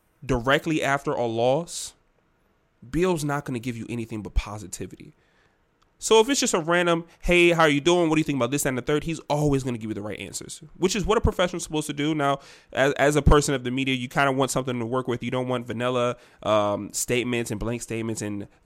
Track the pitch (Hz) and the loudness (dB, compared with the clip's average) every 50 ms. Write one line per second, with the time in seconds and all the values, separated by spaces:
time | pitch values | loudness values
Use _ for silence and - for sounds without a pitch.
0 | _ _ _ _ - 127 135 123 113 127 139 151 - 165 156 156 - 135 139 139 | _ _ _ _ -4 -2 -2 0 2 2 2 2 2 0 -2 0 0 0 0 -2
1 | - 151 143 - 120 117 113 113 117 127 131 156 170 - - - - - - _ | -2 -4 -2 -2 -2 -2 0 2 2 2 2 0 -2 -6 -10 -12 -12 -12 -14 _
2 | _ _ _ _ _ _ _ _ _ _ _ _ _ _ _ _ - 120 131 156 | _ _ _ _ _ _ _ _ _ _ _ _ _ _ _ _ -14 -6 -2 0
3 | 180 185 180 156 147 147 143 147 143 - 131 120 113 127 117 117 110 - 117 120 | 0 0 0 0 -2 -4 -4 -4 -4 -6 -6 -6 -6 -6 -8 -8 -8 -8 -8 -8
4 | 113 - 113 110 95 - - - - 104 104 104 101 90 - - 98 92 - - | -8 -8 -8 -10 -10 -4 -2 -2 -2 -2 -6 -12 -12 -12 -12 -12 -12 -12 -14 -18
5 | - - - _ _ _ _ _ _ _ _ _ _ _ _ _ _ _ _ _ | -20 -20 -20 _ _ _ _ _ _ _ _ _ _ _ _ _ _ _ _ _
6 | - - 220 220 220 254 277 - 269 233 - 185 156 160 170 175 175 175 170 170 | 2 4 6 6 6 6 2 0 0 2 0 0 0 2 2 2 4 2 2 0
7 | 170 - - _ - - 175 175 175 175 170 165 165 151 139 143 139 170 175 180 | -2 -6 -12 _ 0 2 4 6 6 6 6 6 6 4 4 4 2 2 4 4
8 | 170 156 160 156 156 - 143 135 120 120 139 143 - 143 131 123 - - 147 151 | 4 2 2 2 0 0 0 -2 0 0 0 -2 -2 -2 -2 -4 -2 -2 -2 -2
9 | - 165 160 139 - - 147 147 151 147 139 135 131 131 120 110 110 110 104 101 | -2 -4 -8 -8 -6 -4 -2 0 2 2 0 0 -2 -4 -6 -6 -6 -8 -8 -8
10 | 101 107 95 - 98 90 - - - - - - 156 151 - - 160 196 - 214 | -8 -10 -10 -10 -10 -12 -12 -12 -12 -14 -16 -18 -20 -20 -6 -2 -2 0 0 0
11 | 165 180 214 233 - 220 202 - 180 180 - 170 - - 156 156 151 - 143 143 | 0 2 2 2 2 2 2 2 0 0 -2 -4 -8 -6 -4 -4 -4 -4 -4 -2
12 | 143 151 160 151 139 139 139 139 - - - - _ _ - - 131 143 - - | -2 0 0 0 0 0 0 -2 -4 -12 -20 -20 _ _ -2 2 2 2 2 4
13 | 135 147 151 147 135 - 156 147 139 - 143 127 123 123 123 131 135 135 131 127 | 4 4 4 4 6 8 8 8 6 4 0 -2 -2 -2 -2 -2 -2 -2 -2 -2
14 | 120 127 - 156 139 139 131 135 135 123 - 139 127 131 123 123 113 113 123 131 | -4 -4 0 0 2 2 2 2 0 0 0 -2 -2 -2 -4 -4 -4 -2 -2 -2
15 | 127 127 120 123 120 120 127 127 127 127 127 123 117 123 117 113 123 127 127 123 | -2 -2 -4 -4 -4 -4 -4 -2 -2 -2 -4 -4 -4 -6 -6 -4 -2 0 0 0
16 | 120 123 120 - - - _ _ - - 107 107 104 104 101 104 104 - - - | 0 -2 -2 -6 -10 -20 _ _ -2 0 2 2 2 2 0 -2 -4 -6 -6 -6
17 | - - 123 123 110 123 120 117 117 - 113 101 110 113 120 117 - - 113 113 | -2 0 0 0 0 0 0 -2 -2 -4 -6 -4 -4 -4 -4 -6 -6 -6 -6 -6
18 | 110 113 110 110 110 104 101 101 101 - _ _ - | -4 -4 -6 -6 -6 -6 -6 -8 -10 -12 _ _ -20